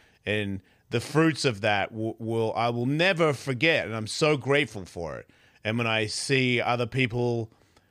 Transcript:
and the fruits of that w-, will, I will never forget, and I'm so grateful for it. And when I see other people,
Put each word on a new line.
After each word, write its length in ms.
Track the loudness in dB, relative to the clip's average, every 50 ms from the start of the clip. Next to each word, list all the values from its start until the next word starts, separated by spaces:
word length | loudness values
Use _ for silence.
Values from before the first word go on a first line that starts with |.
| _ _ _ _ -4
and 380 | -2 -2 -2 -2 -2 -4 -6 -8 _ _ _ _ -4
the 120 | -4 -4
fruits 440 | -4 0 2 4 4 4 2 2 0
of 160 | -2 -2 2
that 300 | 2 2 2 2 0 -2
w-, 240 | -4 -4 -4 -6 -6 -6
will, 360 | -6 -4 -2 0 0 0 0
I 140 | 0 0 0
will 160 | 0 0 0
never 480 | 0 2 2 2 2 4 4 2 2 2
forget, 500 | -2 -4 -6 -2 0 2 2 4 2 0
and 100 | -2 -4
I'm 120 | -6 -6
so 320 | -6 -2 2 2 2 2 2
grateful 480 | 0 2 2 2 2 0 -4 -12 -12
for 320 | -12 -10 -8 -8 -8 -8 -10
it. 100 | -12 _ _ _ _ _ _ _ -4
And 140 | -4 -2 0
when 80 | 0
I 200 | 0 2 0 0
see 540 | 0 -2 -6 -2 0 2 2 4 2 2 2
other 260 | 2 0 0 0 -2
people, 640 | -2 0 0 0 0 0 0 0 0 0 -2 -4 -6 _ _ _ _ _ _ _ _